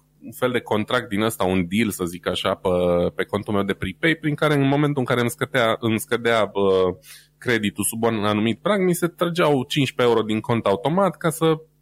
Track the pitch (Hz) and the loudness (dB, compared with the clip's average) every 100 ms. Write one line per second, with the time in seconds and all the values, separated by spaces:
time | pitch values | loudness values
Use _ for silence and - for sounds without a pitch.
0 | _ _ - - 127 120 - 107 104 123 | _ _ -18 -4 -2 -2 -2 -2 0 -2
1 | 107 98 110 - 92 95 87 101 110 92 | -2 -2 -2 0 0 0 0 0 0 -2
2 | 87 87 92 87 98 - 95 90 90 87 | -6 -4 -6 -4 -2 -2 0 0 2 2
3 | 92 - 92 101 104 104 98 95 95 - | 0 -4 -4 -4 -2 -2 -2 -4 -6 -2
4 | 165 156 156 147 151 147 135 143 147 139 | -2 0 -2 -2 0 2 2 2 0 0
5 | 123 120 120 - 127 131 113 107 113 110 | 0 0 0 -2 -4 0 0 2 0 -2
6 | - 117 117 117 101 98 98 95 92 87 | -2 -2 2 2 2 2 2 4 2 -2
7 | - - _ _ 127 113 101 - 101 113 | -12 -20 _ _ -2 0 0 -2 -6 0
8 | 117 113 104 104 113 - 180 208 185 170 | -2 0 0 0 0 -2 -2 0 0 0
9 | 170 - 175 170 156 139 123 151 131 - | -2 -2 -4 0 2 2 0 -2 -2 2
10 | 123 113 107 107 - 117 101 98 139 180 | 2 2 2 -2 0 0 2 0 0 0
11 | 190 - 165 - 160 156 - _ | 0 0 -4 0 0 0 -4 _